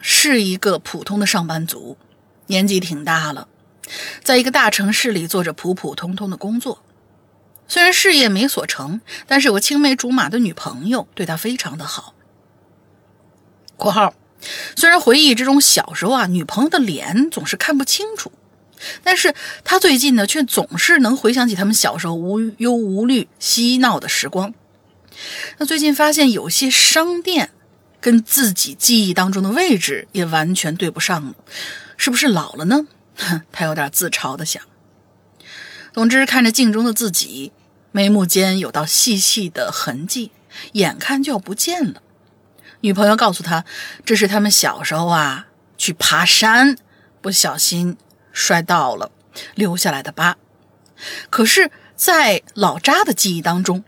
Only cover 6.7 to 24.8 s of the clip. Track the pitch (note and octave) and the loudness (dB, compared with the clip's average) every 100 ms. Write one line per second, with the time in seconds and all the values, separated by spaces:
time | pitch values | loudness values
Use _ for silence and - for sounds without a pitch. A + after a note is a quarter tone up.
6.7 | - _ _ _ _ _ _ _ _ _ | -10 _ _ _ _ _ _ _ _ _
7.7 | F4 F4 F4+ G4 D4+ A#3 F#3+ C4+ - - | 4 4 4 4 4 4 2 0 -2 -6
8.7 | - C3+ A3 - - - C#4 C4+ D4+ - | -8 -8 -10 -10 -20 0 2 4 2 2
9.7 | C#4+ C#4+ C4 B3 B3+ D3+ A3+ G#3 - - | 2 2 0 0 0 0 0 -2 -4 -12
10.7 | B2+ F#3 B3 F3+ - E3+ D#3+ A3+ B3 F3+ | -8 -4 -4 -4 -8 -6 -4 -6 -6 -8
11.7 | D#3+ C#3+ - - _ _ _ _ _ _ | -10 -12 -12 -14 _ _ _ _ _ _
12.7 | _ _ _ _ _ _ _ _ _ - | _ _ _ _ _ _ _ _ _ -20
13.7 | _ G#3 G3 G3 - _ _ - - - | _ -2 2 0 -2 _ _ -16 -14 -12
14.7 | - E4 F4 A#3 C#4 D4+ A#3 B3+ C#4 - | 2 4 6 6 6 6 4 4 4 4
15.7 | D#3+ - D#3+ E3+ C4 F3+ F3+ D3+ G3+ D4+ | 2 -2 -4 -2 0 0 0 -2 -2 0
16.7 | E4+ A3 C#3+ C#3 G3+ D#4+ - D#3 - - | 2 0 -2 -2 0 0 -2 -8 -4 -2
17.7 | C#4 C4+ - G#4+ G#4+ - _ _ _ _ | 0 0 -4 -4 -8 -14 _ _ _ _
18.7 | _ - - F4+ F4+ E4 - - - - | _ -16 -6 -2 0 0 -2 -12 -12 0
19.7 | F#4 F#4 C4 C#4+ A#3 G3+ D#4 B3+ - - | 2 4 4 4 2 2 0 0 -2 -4
20.7 | E3+ - E4+ A3+ C4+ A3 B3+ B3 F#3 G3+ | -2 2 4 4 2 0 2 0 0 0
21.7 | G#3+ - E3 E3+ E3+ F3 G#3+ A3+ G#3 A#3+ | 0 0 -2 -6 -6 -4 -2 -4 -2 -2
22.7 | A#3+ G#3 F#3+ A#3+ B3+ - _ - A#3 A#3+ | 0 0 0 2 0 -2 _ -4 0 2
23.7 | B3+ B3+ D#3+ - - C#3 F#3 G3+ - _ | 2 2 2 0 -4 -2 -4 -6 -10 _
24.7 | _ | _